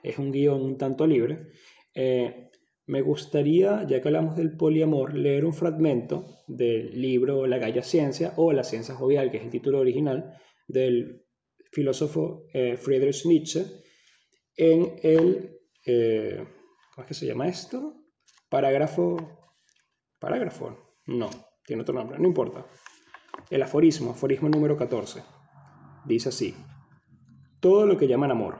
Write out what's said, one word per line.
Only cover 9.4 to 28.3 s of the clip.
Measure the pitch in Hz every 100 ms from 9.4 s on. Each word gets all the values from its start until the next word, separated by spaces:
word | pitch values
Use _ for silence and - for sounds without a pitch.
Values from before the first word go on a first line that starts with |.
el | 117
título | 123 139 139
original, | 127 127 147 131 - - _ _ -
del | 131 131 120 107 - _ _ _ _ _
filósofo, | - 135 131 147 156 165 185 -
eh, | 135 123
Friedrich | 123 - 131 139 139
Nietzsche, | 170 165 156 160 190 - _ _ _ _ _ _ _ -
en | 165 160 170 -
el, | 160 160 175 185 - - _ _
eh, | - 120 113 110 104 101 107 - _ _ _
¿cómo | -
es | 127
que |
se | 143 135
llama | 120 156
esto? | 180 - 254 302 - _ _ _ _ _
Parágrafo, | 139 135 139 151 - 175 170 160 - _ _ _ _ _ _ _ _
parágrafo, | - 254 208 - - - _ _
no, | - 123 107 - _ _
tiene | - 117
otro | -
nombre, | 131 117 139
no | 180
importa. | 165 117 - - - - _ _ - _ - -
El | 135
aforismo, | - 151 165 151 120
aforismo | 120 139 135 151
número | 151 151
catorce. | 147 120 117 101 - - _ _ - - - - -
Dice | 139 117 135
así: | - 101 - - - _ _ _ - _ - _ _
"Todo | 180 202
lo | 208 185
que | 139
llaman | 123 143